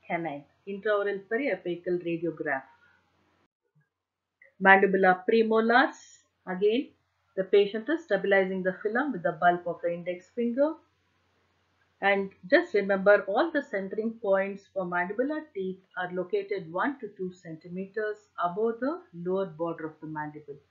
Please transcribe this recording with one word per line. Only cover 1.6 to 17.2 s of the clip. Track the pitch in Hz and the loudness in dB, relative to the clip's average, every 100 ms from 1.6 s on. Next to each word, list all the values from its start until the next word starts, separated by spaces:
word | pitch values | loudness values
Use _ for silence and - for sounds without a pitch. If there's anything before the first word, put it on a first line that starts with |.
| 180 170 180 175 | -4 -6 -2 -4
radiograph. | 170 165 165 156 151 135 - _ _ _ _ _ _ _ _ _ _ _ _ _ _ _ _ _ _ _ | -2 -4 -4 -4 -6 -6 -8 _ _ _ _ _ _ _ _ _ _ _ _ _ _ _ _ _ _ _
Mandibular | 190 196 202 190 185 185 - | 8 8 6 4 4 4 2
premolars, | 226 220 220 226 233 320 - - - _ _ - | 2 4 2 4 4 4 -2 -20 -20 _ _ -10
again, | 185 208 233 311 _ _ _ _ - | 0 0 0 -4 _ _ _ _ -6
the | |
patient | 190 202 202 220 220 | 4 4 4 0 -4
is | 330 - | -4 -2
stabilizing | 196 196 196 190 190 | -2 4 4 4 0
the | 185 185 | -2 -4
filum | 208 226 294 | -2 -2 -2
with | 196 | -2
the | 175 | -4
bulb | 160 175 175 175 | 2 4 4 -2
of | 165 | -4
the | 175 | -4
index | 175 175 180 - | -4 -6 -8 -8
finger. | - 233 233 294 320 _ _ _ _ _ _ _ _ _ _ _ _ | -4 -2 0 0 -2 _ _ _ _ _ _ _ _ _ _ _ _
And | 196 196 196 - 180 | 0 2 -2 -10 2
just | 320 349 | 4 4
remember, | 208 196 196 190 202 196 | 0 0 2 4 4 4
all | 208 330 | 0 0
the | 294 | -2
centering | 277 202 190 208 220 226 | -4 -6 -6 -6 -6 -4
points | 202 196 196 196 - | 0 2 0 -6 -10
for | 190 180 | -8 -4
mandibular | 175 190 208 269 302 302 | -4 -2 -2 -2 -4 -8
teeth | 196 190 185 _ - | -8 -8 -8 _ -10
are | 180 | -6
located | 180 180 208 196 196 165 | -6 -4 -4 -4 -8 -6
one | 175 233 277 | -4 -4 -4
to | 202 | -12
two | - | -10